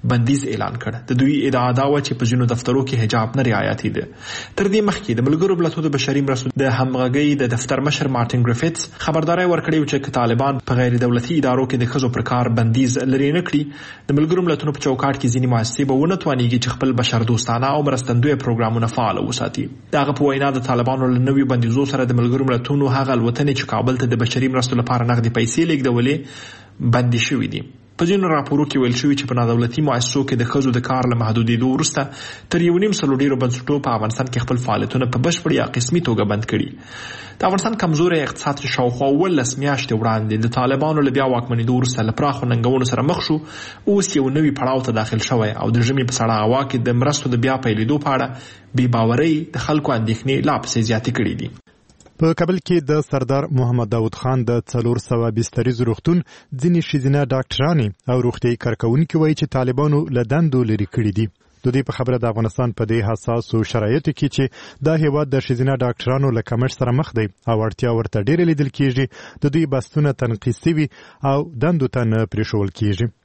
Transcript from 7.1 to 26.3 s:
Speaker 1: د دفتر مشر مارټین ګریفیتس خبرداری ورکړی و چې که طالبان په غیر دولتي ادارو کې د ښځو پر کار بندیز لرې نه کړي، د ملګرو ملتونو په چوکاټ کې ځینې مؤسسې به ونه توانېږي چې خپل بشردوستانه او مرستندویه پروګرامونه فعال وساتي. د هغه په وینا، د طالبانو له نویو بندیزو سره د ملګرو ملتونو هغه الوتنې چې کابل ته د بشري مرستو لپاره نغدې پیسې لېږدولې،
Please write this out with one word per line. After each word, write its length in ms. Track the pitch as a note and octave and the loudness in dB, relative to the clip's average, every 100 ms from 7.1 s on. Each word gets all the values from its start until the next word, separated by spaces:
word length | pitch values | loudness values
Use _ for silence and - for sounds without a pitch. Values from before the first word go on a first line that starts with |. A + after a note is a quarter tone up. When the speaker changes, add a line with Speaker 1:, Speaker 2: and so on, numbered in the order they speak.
| C3+ D3 C#3 | 2 2 2
Speaker 1:
د 80 | B2 | 0
دفتر 300 | A2+ - C3 C#3 | -2 -2 -2 0
مشر 180 | D3 D3 B2+ | 0 0 0
مارټین 240 | A#2+ B2+ A#2+ | 0 2 2
ګریفیتس 400 | A#2+ D#3+ E3 - - - | 2 0 -2 -10 -6 -2
خبرداری 400 | D#3 D#3 E3+ F3+ | 0 0 2 2
ورکړی 280 | E3 D#3+ D#3 | 2 2 0
و 80 | C#3+ | 2
چې 80 | C#3 C3+ | -2 -2
که 40 | C3 | 0
طالبان 420 | A#2 A#2 C#3 C3+ - | 2 2 2 0 0
په 20 | B2 | 2
غیر 160 | B2 A#2+ | 2 2
دولتي 300 | B2 A#2+ A#2 E3 | 2 0 0 0
ادارو 260 | C3+ B2+ B2+ | 2 2 0
کې 80 | C3 | 0
د 40 | A#2+ | 0
ښځو 160 | - B2+ B2+ | 0 -2 -2
پر 60 | A#2 | -2
کار 160 | B2 B2 A#2 | 0 2 2
بندیز 400 | A#2 A#2 C3 C3 | 2 2 2 0
لرې 320 | B2+ C3 C#3+ E3 | 0 2 2 0
نه 60 | F3 | 0
کړي، 140 | D3 D3 - - - - | -2 -2 -8 -18 -20 -2
د 100 | C#3+ | 2
ملګرو 280 | D#3 F#3 F3 | 2 2 2
ملتونو 240 | D3 D#3 C3+ | 0 -2 -2
په 40 | |
چوکاټ 300 | C#3+ C3 C#3 C3 | -2 0 0 0
کې 80 | B2+ | 0
ځینې 140 | B2 B2+ | 2 2
مؤسسې 320 | A#2+ A2 - C#3 | 0 0 -2 0
به 60 | C3+ | 2
ونه 140 | D#3 F#3 | 2 0
توانېږي 420 | D#3+ C3 A#2+ A#2+ | 0 0 2 0
چې 40 | A#2+ | -2
خپل 180 | - C3+ A#2+ | -2 0 0
بشردوستانه 680 | A#2+ A#2 A2+ A#2 - A#2+ C3 D3 | 0 0 2 0 0 0 0 0
او 40 | C#3+ | 0
مرستندویه 480 | B2+ - A#2+ C#3 C#3 | -2 0 2 2 2
پروګرامونه 420 | B2+ A2+ A2+ A2+ A2+ - | 0 0 0 0 -2 0
فعال 220 | A2+ F#2+ | 0 0
وساتي. 420 | - A#2+ G2 - - - - | -2 -4 -4 -4 -6 -8 -2
د 40 | D3+ | 0
هغه 100 | C#3 C#3 | 0 2
په 80 | C#3+ | 2
وینا، 220 | C3+ C#3 | 2 0
د 120 | C3+ B2+ | 0 0
طالبانو 400 | A#2+ B2 C3 B2+ | 0 2 2 2
له 100 | B2 C3 | 2 4
نویو 200 | C#3 C3 | 4 2
بندیزو 300 | B2 A#2 A#2+ C#3 | 2 2 2 2
سره 120 | C#3 | 0
د 80 | B2 A#2+ | 0 2
ملګرو 280 | A#2+ C3 C3 | 2 2 2
ملتونو 400 | A#2+ B2 C#3+ C#3 B2 | 0 0 0 2 2
هغه 140 | C3+ B2 | 0 0
الوتنې 360 | A2+ A#2+ C#3+ B2 | 0 0 0 -2
چې 60 | - | -2
کابل 240 | A2 A#2+ B2+ | -2 0 0
ته 20 | B2 | 0
د 160 | A#2+ | 0
بشري 260 | A#2+ B2+ C3 | 0 0 0
مرستو 240 | C3 B2+ B2 | 0 0 0
لپاره 200 | A#2+ B2 A#2+ | 0 0 0
نغدې 200 | A#2+ A2+ A#2+ | 2 0 0
پیسې 240 | B2 D#3+ E3 | 0 0 0
لېږدولې، 460 | D3+ C3 A#2+ A#2+ D3+ - | 2 2 2 2 0 -6